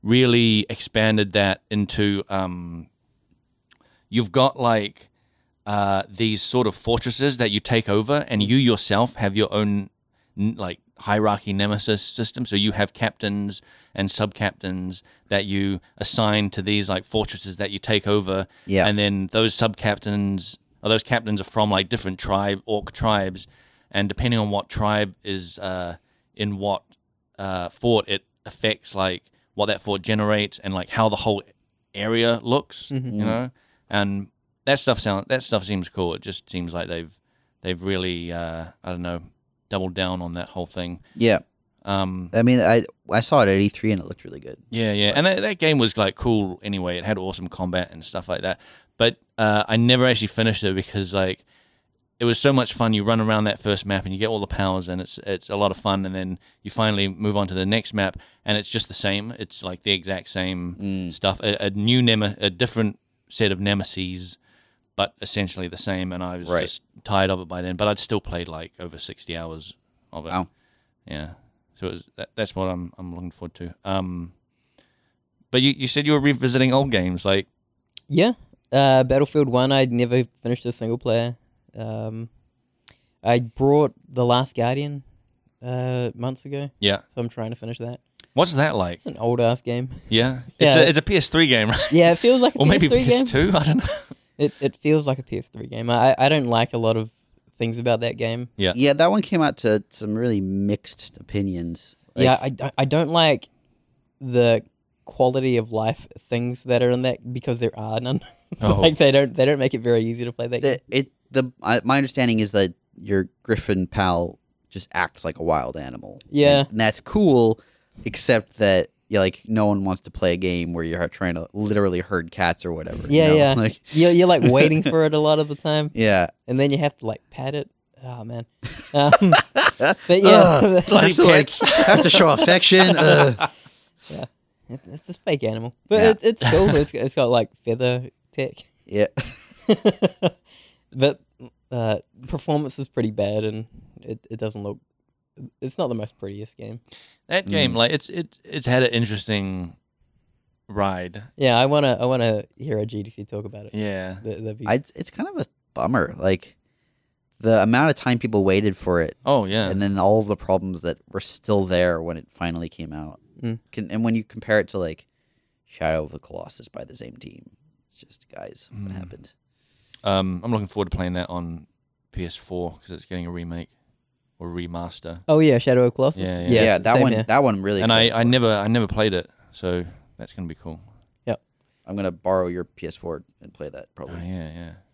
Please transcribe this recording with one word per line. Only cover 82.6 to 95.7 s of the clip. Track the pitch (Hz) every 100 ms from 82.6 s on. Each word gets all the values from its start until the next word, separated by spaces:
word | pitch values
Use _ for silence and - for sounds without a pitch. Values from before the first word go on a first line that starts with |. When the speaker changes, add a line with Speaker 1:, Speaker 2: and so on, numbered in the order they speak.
| _ _ - _ _ _
Speaker 3:
I | 101 120
brought | 117 - 135 147 147 _ _
The | 127
Last | 120 123 131 -
Guardian, | 117 135 147 143 - _ _ _ _ _
uh, | 123 127 127 127 120
months | - 120 131
ago. | 139 143 143 _
Speaker 1:
Yeah. | 104 98 _
Speaker 3:
So | -
I'm | 117
trying | - 110
to | 117
finish | 113 117
that. | 117 123 _ _ -
Speaker 1:
What's | 127 180
that | 147 151 110
like? | 90 87
Speaker 3:
It's | -
an | -
old | 117 120
ass | 117 123
game. | - 120 127 - -
Speaker 1:
Yeah. | 110 127 131 123 _
It's | 147
Speaker 3:
Yeah. | 139
Speaker 1:
a, | 170
it's | 156
a |
P | - 190
S | -
three | 160 160
game, | 120 107
right? | 117 -
Speaker 3:
Yeah, | 160 170
it | 170
feels | 233 254
like | 247
a | -
Speaker 1:
<laughs> |
Or | 147
maybe | 170 156
Speaker 3:
P |
S | 156
three | 170
game. | 240
Speaker 1:
P | 262
S | - 180
two, | 185
I |
don't | 147 151
know. | - 587 - - _ -
Speaker 3:
It, | 143 -
it | 139 -
feels | 147 151 143
like | 127
a |
P | 131 104
S | -
three | 110
game. | 123